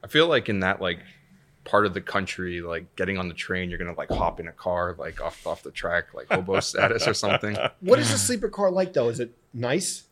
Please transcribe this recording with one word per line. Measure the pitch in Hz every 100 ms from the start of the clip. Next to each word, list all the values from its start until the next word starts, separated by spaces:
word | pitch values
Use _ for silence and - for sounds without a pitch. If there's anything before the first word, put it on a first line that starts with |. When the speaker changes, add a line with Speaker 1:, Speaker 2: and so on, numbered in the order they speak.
Speaker 1:
I | -
feel | 151 170
like | 143 110
in | 101
that, | 95 98
like, | 90 85 - - _ _ _ _
part | - 104 104
of | 92
the |
country, | - 101 92 - 90 87
like, | 85 82 90 -
getting | 92 98
on | 90
the |
train, | 82 - 92 90
you're | 87
gonna, | 87 78
like, | 73
hop | - 85 80
in | 85
a |
car, | - 95 87 87 82
like, | 71 80
off, | 82 - 85
off | 80
the | -
track, | - 85 87 80
like, | - -
hobo | 202 92 95
<laughs> |
status | - - 98 113 -
or | -
something. | 104 - 107 104 - -
Speaker 2:
What | 185 247
is | -
a | -
sleeper | - 240 202
car | - 196
like, | 185 185
though? | 151 120
Is | 117
it | 117 _ _
nice? | 120 120 156 185 - -